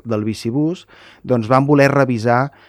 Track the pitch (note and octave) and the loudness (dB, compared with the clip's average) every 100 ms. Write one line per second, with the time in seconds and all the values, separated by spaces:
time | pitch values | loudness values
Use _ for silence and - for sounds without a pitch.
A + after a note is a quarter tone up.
0 | A2+ G#2+ G#2+ G#2+ A2+ B2+ D#3 F#3 - - | -6 -4 -4 -6 -6 -4 -4 -6 -14 -20
1 | - - - B2 G#2+ C3 C#3 C#3+ C#3 C3+ | -20 -20 -4 -2 2 0 4 4 4 2
2 | C3 A#2 A#2 A#2+ C#3 - | 0 0 0 0 -2 -8